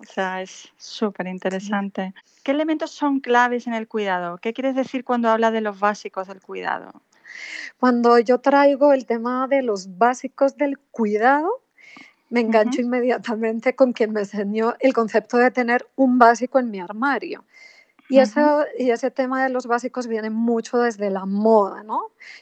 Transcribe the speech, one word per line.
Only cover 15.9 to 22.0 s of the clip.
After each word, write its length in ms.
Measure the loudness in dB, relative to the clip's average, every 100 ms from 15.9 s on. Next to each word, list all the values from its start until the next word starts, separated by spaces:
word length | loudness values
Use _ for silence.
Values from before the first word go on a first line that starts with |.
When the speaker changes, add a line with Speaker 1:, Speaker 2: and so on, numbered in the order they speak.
| 0
Speaker 2:
un 220 | 2 6
básico 400 | 6 6 0 0
en 100 | 0
mi 100 | -6
armario. 640 | -10 -6 -2 -2 -4 -12 _ _ -20 _ _ _ _
Y 80 | 4
Speaker 1:
Ujú. 60 |
Speaker 2:
eso, 400 | 4 4 2 2 0 -2
y 140 | -2
ese 220 | 0 -2
tema 300 | -4 -4 0
de 60 | 0
los 160 | -2 -2
básicos 400 | -4 -2 -8 -6
viene 220 | -4 -4
mucho 480 | -2 0 0 0 0
desde 320 | 0 -2 -4
la 160 | -4 -4
moda, 580 | 0 4 6 4 -2
¿no? 240 | -6 -6